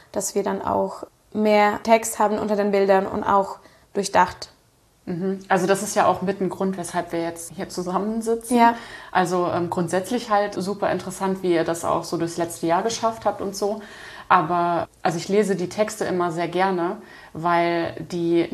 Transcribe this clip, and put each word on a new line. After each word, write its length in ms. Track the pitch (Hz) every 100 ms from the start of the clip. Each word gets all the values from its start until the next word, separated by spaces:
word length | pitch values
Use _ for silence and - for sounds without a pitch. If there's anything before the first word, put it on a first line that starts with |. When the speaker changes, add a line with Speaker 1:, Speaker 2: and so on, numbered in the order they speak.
| _
Speaker 1:
dass 220 | 208 196
wir 80 | 202
dann 180 | 196 196
auch 440 | - 196 196 - - _ _
mehr 480 | 214 214 208 208 214
Text 340 | 226 226 226 -
haben 200 | 214 214
unter 160 | 214
den 160 | 208 202
Bildern 360 | 196 196 190 190
und 180 | 214
auch 360 | - 202 190 - - _ _
durchdacht. 560 | 202 190 180 185 - - _ _ _ _ _ -
Speaker 2:
Mhm. 320 | 175 190 190 -
Also 180 | 190 190
das 160 | 196
ist 140 | 208 208
ja 100 | 180
auch 140 | 185
mit 220 | 185 196
ein 80 | 185
Grund, 260 | - 190 190
weshalb 360 | 170 180 170
wir 100 | 170
jetzt 300 | 165 170 -
hier 160 | 175 180
zusammensitzen. 880 | - 180 180 208 226 220 226 - 240
Speaker 1:
Ja. 160 | 233 233 - - -
Speaker 2:
Also, 360 | - 175 180 175
ähm, 240 | 175 170
grundsätzlich 580 | 185 170 180 185 247 220
halt 240 | 208 208
super 380 | 202 185 202 180
interessant, 520 | 180 185 - 196 190
wie 120 | 185
ihr 100 | 170
das 220 | 165 165 -
auch 180 | 151
so 140 | 170 165
durchs 180 | 165 170
letzte 300 | 170 - 165
Jahr 160 | 170
geschafft 420 | 220 226 226 226
habt 160 | 208 202
und 160 | 196 196
so. 240 | 202 208 - - - - -
Aber, 600 | 185 160 175 175 170 - _
also 140 | - 165
ich 140 | 156
lese 260 | 196 190 180
die 140 | 180
Texte 340 | - 214 -
immer 260 | 196 180 175
sehr 180 | 165 165
gerne, 500 | 175 190 180 170 214 - - -
weil 640 | - 170 170 170 170 170 - 160
die 380 | 175 170 170 165